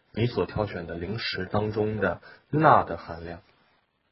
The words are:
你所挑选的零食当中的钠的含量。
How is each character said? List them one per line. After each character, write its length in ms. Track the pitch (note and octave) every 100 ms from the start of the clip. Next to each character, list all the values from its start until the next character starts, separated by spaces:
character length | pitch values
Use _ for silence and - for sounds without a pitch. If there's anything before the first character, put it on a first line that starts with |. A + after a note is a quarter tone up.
| _
你 120 | - A#2+
所 200 | - F2
挑 200 | G#2 G#2
选 220 | F#2 E2
的 80 | E2+
零 240 | F2 A2+
食 260 | - - F#2
当 260 | G#2 G#2+
中 260 | G#2 G#2+ G#2+
的 240 | F#2+ E2+ - - _
钠 340 | D3 D#3 A2+
的 140 | F2+ E2+
含 260 | - E2
量。 180 | E2+ E2+ - _ _ _ _ _ _